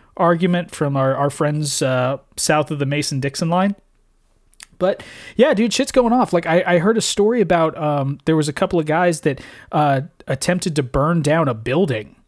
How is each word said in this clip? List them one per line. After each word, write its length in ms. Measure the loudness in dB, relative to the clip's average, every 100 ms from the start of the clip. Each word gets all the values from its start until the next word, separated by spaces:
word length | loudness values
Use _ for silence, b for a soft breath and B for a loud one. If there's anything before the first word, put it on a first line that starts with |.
| b 0
argument 560 | 2 2 2 0 -4
from 240 | -4 -2 0
our, 180 | 0
our 160 | 0 -2
friends, 500 | 0 -2 -2 -4 -2
uh, 380 | 0 0 0 -4 -10 -4
south 360 | 0 0 0
of 80 | -4
the 40 |
Mason-Dixon 640 | -2 -2 -4 -4 -4 -4 -2
line. 280 | 0 0 -2 _ _ _ _ _ _ _ -20 -20 _
But 240 | -2 -2 B B B 2
yeah, 180 | 4
dude, 180 | 4 0
shit's 200 | 0 0
going 200 | 2 4
off. 200 | 2 2
Like, 140 | 0 2
I, 180 | 0 2
I 120 | 2
heard 200 | 2 0
a 20 |
story 400 | 0 0 2 2
about, 380 | 2 2 2 0
um, 400 | -2 0 -2 -2
there 100 | 0
was 140 | 0 0
a 40 |
couple 280 | -2 0 0
of 60 | 0
guys 340 | 2 2 0
that, 200 | -2 -4 B B B
uh, 300 | 0 2 0 -4 -12 -8
attempted 480 | -4 -2 -2 -2
to 80 | -2
burn 400 | -2 -2 0 0
down 240 | 2 0 0
a 80 |
building 640 | -4 -2 0 0 -2 -8 -20